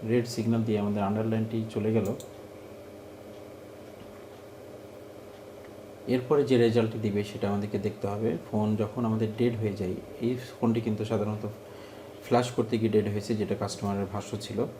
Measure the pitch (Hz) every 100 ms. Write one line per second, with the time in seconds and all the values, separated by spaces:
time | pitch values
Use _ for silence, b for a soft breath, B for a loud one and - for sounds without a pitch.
0 | 113 120 117 - 110 117 110 107 101 104
1 | 101 107 113 110 110 113 110 - 107 110
2 | 98 131 - - - - - - - -
3 | - - - - - - - - - -
4 | - - - - - - - 90 101 101
5 | 101 101 101 - - - - - - -
6 | - 127 123 147 127 127 117 117 113 113
7 | 107 101 101 110 101 101 104 104 104 -
8 | 98 104 110 165 - 107 107 107 107 -
9 | 113 110 110 107 120 113 107 98 90 90
10 | - - 117 123 - - 120 113 113 104
11 | 107 110 104 107 107 - B B B B
12 | B - - 120 123 - 110 117 110 104
13 | 101 104 101 110 98 104 101 - 101 98
14 | 95 101 - 104 - 104 143 -